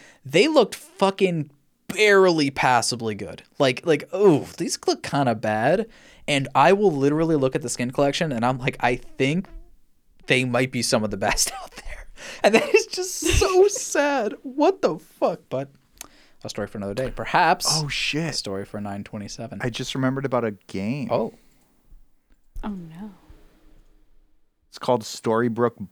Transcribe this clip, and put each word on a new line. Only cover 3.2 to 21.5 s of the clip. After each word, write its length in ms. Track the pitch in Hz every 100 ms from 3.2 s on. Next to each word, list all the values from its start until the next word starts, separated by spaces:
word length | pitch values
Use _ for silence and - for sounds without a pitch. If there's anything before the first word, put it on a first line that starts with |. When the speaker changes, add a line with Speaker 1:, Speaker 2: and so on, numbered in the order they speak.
| 95 - _ -
Speaker 1:
Like, 260 | 139 131
like, 240 | 170 147 -
oh, 340 | 185 202 143 90 -
these 200 | 185 - -
look 160 | 330
kinda 320 | - 143 131
bad. 520 | 107 107 107 123 190 220 - - - -
And 200 | 143 135
I 180 | 131 151
will 180 | 196 208
literally 440 | 143 139 151 165 156
look 180 | 131
at 80 | 156
the 60 | 156
skin 220 | - 123
collection 420 | 131 143 - 165
and 120 | 117
I'm 140 | 120 131
like, 180 | 131 -
"I 160 | - -
think 500 | - - 135 165 - - - - _ _ _ _ -
they 180 | 127
might 280 | 127 120 131
be 100 | 127
some 220 | 113 123
of 60 | 107
the 60 | 101
best 360 | 104 95 -
<laughs> 100 | -
out 80 | -
there." 340 | - - - - - - -
And 120 | 208
that 200 | 220 -
is 120 | 440 -
just 340 | - 370 -
so 480 | 320 - 381 370 403
Speaker 2:
<laughs> 0 |
Speaker 1:
sad. 680 | - - 330 285 277 214 -
What 400 | 277 262 311 381
the 160 | 254 -
fuck? 420 | - _ 254 170 _
But 200 | 135 139 _ _ _ - _ _ _
a 60 | -
story 180 | - 104
for 120 | 107
another 160 | 98
day. 180 | 110 127
Perhaps 520 | - 110 160 165 190 -
Speaker 2:
Oh, 160 | 151 147
shit. 420 | - - 147 165
Speaker 1:
a 20 |
story 320 | 131 104 98
for 160 | 98 107
nine 240 | 101 101
twenty-seven. 560 | 101 107 101 - 113 98
Speaker 2:
I 80 | 127
just 240 | 117 127
remembered 300 | 139 131 135
about 200 | 135 127
a 80 | 117 98 -
game. 420 | 95 101 143 123
Speaker 1:
Oh. 220 | 120 220 - _